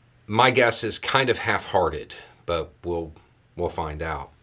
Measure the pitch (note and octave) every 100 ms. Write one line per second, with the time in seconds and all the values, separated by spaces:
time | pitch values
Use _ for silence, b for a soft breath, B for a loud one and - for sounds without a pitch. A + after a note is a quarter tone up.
0 | _ _ - G#2+ B2+ B2 A#2+ - A2+ -
1 | - C3+ C3 A2 A2+ G2 - - E2+ D2+
2 | - - B B B E2+ D#2 - F2 E2+
3 | D#2+ D#2+ _ _ _ - F2 - D#2+ D2+
4 | D#2+ D2+ - _